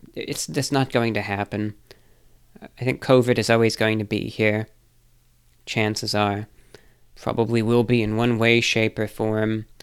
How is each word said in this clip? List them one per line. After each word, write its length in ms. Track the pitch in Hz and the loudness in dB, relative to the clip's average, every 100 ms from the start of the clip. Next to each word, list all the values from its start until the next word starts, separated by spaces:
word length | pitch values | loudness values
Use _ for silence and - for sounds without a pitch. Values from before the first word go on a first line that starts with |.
| - | -16
it's 320 | - - - - | -12 -10 -8 -6
just 260 | 151 135 | -6 -2
not 180 | 139 131 | -2 0
going 240 | 123 117 | 0 0
to 80 | 104 | -2
happen. 520 | 101 101 101 101 107 - _ - _ _ - _ _ - | -4 -4 -4 -4 -6 -8 _ -20 _ _ -20 _ _ -20
I 240 | - - | -20 -6
think 160 | 127 135 | -4 -4
covid 380 | - 127 120 113 | 4 4 6 0
is 120 | 107 | 2
always 260 | 117 113 - | 4 4 2
going 220 | 110 110 | 0 0
to 60 | |
be 240 | 104 104 113 | -2 -4 -4
here, 400 | - 107 107 107 _ _ _ _ _ _ _ _ _ - | 0 0 0 -4 _ _ _ _ _ _ _ _ _ -6
chances 480 | 117 107 107 101 | -2 0 -2 -4
are. 340 | 104 104 101 110 - - - - _ _ | 0 0 -2 -8 -18 -20 -20 -20 _ _
Probably 480 | - - 117 113 117 | -10 -6 -2 0 0
will 220 | 110 120 | 2 2
be 180 | 113 120 | 4 2
in 140 | 107 110 | 2 0
one 220 | 123 113 | 0 2
way, 220 | 113 117 | 4 4
shape, 380 | - 113 110 - | 2 0 0 -2
or 80 | 107 | -6
form, 600 | - 110 110 110 110 - - | -4 -2 0 -2 -4 -8 -20